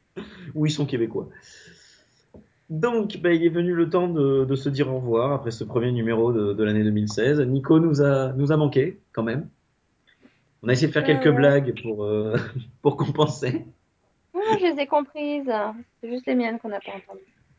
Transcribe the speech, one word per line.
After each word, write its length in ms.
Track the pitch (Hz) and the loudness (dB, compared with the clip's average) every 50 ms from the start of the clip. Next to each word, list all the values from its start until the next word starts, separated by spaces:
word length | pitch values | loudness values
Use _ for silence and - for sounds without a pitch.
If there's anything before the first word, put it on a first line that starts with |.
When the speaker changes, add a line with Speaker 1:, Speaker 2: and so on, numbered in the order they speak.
| _ _ - - - - - - 180 156 120 | _ _ -16 -16 -16 -16 -16 -20 -18 -10 -4
Speaker 1:
Ou 100 | 151 151 | -2 0
ils 60 | 151 | 0
sont 140 | 151 - 143 131 | 0 -2 -4 -2
québécois. 400 | 139 117 113 113 - 95 - - - - - - - - - - - - - - _ _ _ _ _ _ _ _ - - - _ _ _ _ - | -2 -2 -2 -2 -4 -6 -10 -10 -14 -20 -20 -20 -20 -20 -20 -20 -20 -20 -20 -20 _ _ _ _ _ _ _ _ -20 -20 -20 _ _ _ _ -10
Donc, 480 | 160 156 196 240 233 226 208 - - - | -6 -2 -2 0 0 0 -2 -4 -4 -2
bah, 160 | 170 175 170 | 0 2 2
il 100 | 165 165 | 4 2
est 40 | 170 | 2
venu 240 | 160 175 170 180 175 | 2 0 0 0 2
le 160 | 170 170 156 | 0 0 0
temps 180 | 170 180 175 175 | 2 0 0 0
de, 380 | 170 156 139 139 135 135 135 | 0 2 2 2 2 2 2
de 100 | 131 139 | 0 0
se 120 | 131 - 143 | -2 -2 -2
dire 200 | 135 131 143 127 | -2 -2 -2 -2
au 40 | 131 127 | -2 -4
revoir 320 | 123 120 113 113 120 143 143 | -2 0 0 2 2 2 0
après 180 | 135 135 117 | -2 -4 -6
ce 120 | 110 - 113 | -8 -8 -8
premier 280 | 107 120 120 117 123 | -4 -2 -2 0 0
numéro 400 | 123 120 113 113 117 110 117 123 120 | 0 0 0 0 2 2 2 2 2
de, 200 | 110 104 101 101 | 2 0 0 0
de 100 | 104 107 | 0 0
l'année 200 | 104 107 107 107 | 2 2 2 2
deux 60 | 107 | 2
mille 180 | 104 104 104 104 | 2 2 0 -2
seize. 280 | 104 107 113 135 151 151 | 0 0 2 2 4 2
Nico 380 | 135 123 135 139 135 - 160 160 | 2 2 0 0 2 4 4 4
nous 220 | 165 165 147 139 | 4 4 4 4
a, 300 | 143 143 139 135 135 127 127 | 4 4 4 2 0 -2 -2
nous 180 | 131 143 143 | 0 0 2
a 60 | 160 151 | 2 2
manqué, 420 | 151 139 - 139 139 180 - - _ _ | 2 2 2 2 0 0 -2 -8 _ _
quand 100 | - 117 113 | -6 -6 -4
même. 240 | 113 113 143 - - - _ _ _ _ _ _ _ _ _ _ _ _ _ _ - _ _ _ _ _ _ - | -4 -4 -4 -6 -10 -14 _ _ _ _ _ _ _ _ _ _ _ _ _ _ -20 _ _ _ _ _ _ -2
On 60 | 113 | 0
a 20 | |
essayé 160 | 131 127 156 - | 0 2 2 0
de 60 | - | 0
faire 100 | 151 - | 0 2
Speaker 2:
Ouais, 60 | - | 2
Speaker 1:
quelques 160 | - - - | 2 4 4
Speaker 2:
ouais. 60 | 156 135 | 4 4
Speaker 1:
blagues 480 | 131 143 143 143 143 131 123 107 - - | 6 6 6 6 4 2 0 -4 -6 -6
pour, 200 | 113 107 104 104 | -6 -6 -4 -2
euh, 300 | 104 107 107 107 107 110 - - - - 131 | -2 0 0 0 0 0 -2 -2 -4 -10 -12
<laughs> 220 | - - - _ | -12 -14 -8 _
pour 140 | - 143 - - | 0 0 0 0
compenser. 680 | - 208 - 151 151 - - - 127 127 131 - - - - _ _ _ _ _ _ _ _ _ _ _ - | -2 -2 0 0 0 0 0 -4 -4 -4 -4 -4 -6 -10 -20 _ _ _ _ _ _ _ _ _ _ _ -6
Speaker 2:
Non, 240 | 359 415 440 440 392 | -4 -2 0 0 0
je 140 | 370 339 285 | 2 0 0
les 60 | 285 | 0
ai 60 | 277 277 | -2 -2
comprises. 640 | 320 294 285 - - 302 294 294 294 285 277 262 220 214 208 220 220 233 240 _ _ _ | 0 -2 -2 -2 -8 -8 -6 -4 -4 -4 -4 -4 -4 -2 -4 -6 -8 -12 -16 _ _ _
C'est 80 | - 233 | -12 -10
juste 160 | 247 254 247 | -10 -8 -4
les 100 | 269 254 | -2 0
miennes 220 | 247 233 226 233 233 | 0 0 -2 -4 -6
qu'on 100 | - 220 | -8 -8
n'a 100 | 202 196 | -10 -10
pas 120 | - - 196 | -10 -12 -16
entendues. 260 | 190 - - 196 196 - _ _ _ _ _ _ | -16 -18 -18 -20 -20 -20 _ _ _ _ _ _